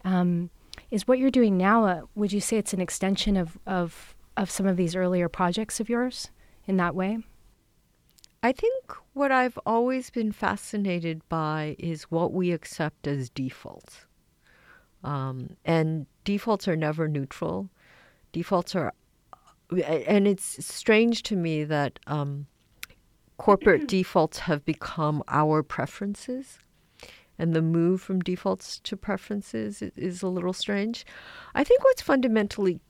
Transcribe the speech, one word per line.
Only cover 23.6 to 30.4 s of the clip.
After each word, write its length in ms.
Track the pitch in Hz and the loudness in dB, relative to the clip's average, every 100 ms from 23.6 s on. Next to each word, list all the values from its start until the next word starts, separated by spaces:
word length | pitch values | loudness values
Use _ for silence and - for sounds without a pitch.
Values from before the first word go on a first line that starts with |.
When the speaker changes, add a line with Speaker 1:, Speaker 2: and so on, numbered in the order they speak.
| 214 175 285 | 6 6 4
Speaker 2:
<clears throat> 80 | 190 | 0
defaults 420 | 185 185 160 - | 2 2 2 0
have 260 | - 147 | -4 -2
become 580 | 151 160 - - 151 147 - | -2 -6 -6 -2 -2 -2 0
our 380 | 143 151 156 | 2 4 2
preferences. 920 | 151 - 143 - 202 202 - 254 269 - _ _ _ - - - _ - | 0 -4 -6 -6 -8 -8 -8 -10 -10 -20 _ _ _ -20 -20 -20 _ -4
And 140 | 165 | 0
the 80 | 160 | 2
move 400 | 165 165 170 185 | 2 4 4 2
from 160 | - 185 | 0 -2
defaults 640 | 180 180 196 185 - - | -2 -2 -2 -4 -8 -12
to 160 | - 202 | -10 -10
preferences 840 | - 190 - 202 - 220 214 202 | -6 -6 -6 -8 -8 -8 -8 -8
i-, 120 | - | -12
is 280 | - 185 180 | -6 -8 -4
a 60 | 185 | -4
little 240 | 185 | -4